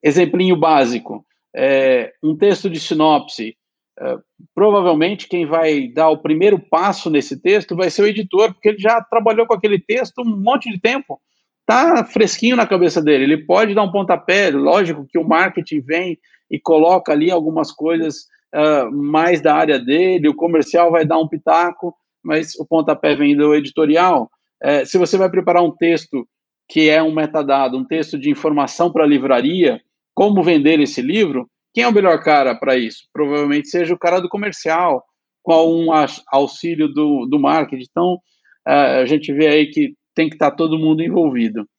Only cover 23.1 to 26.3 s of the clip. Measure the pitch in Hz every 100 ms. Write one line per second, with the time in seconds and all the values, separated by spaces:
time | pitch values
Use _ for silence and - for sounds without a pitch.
23.1 | 143 143 143 147 151 143 - 156 160 180
24.1 | 156 113 _ _ _ 135 147 135 190 175
25.1 | 190 185 185 180 175 170 160 170 165 -
26.1 | 135 117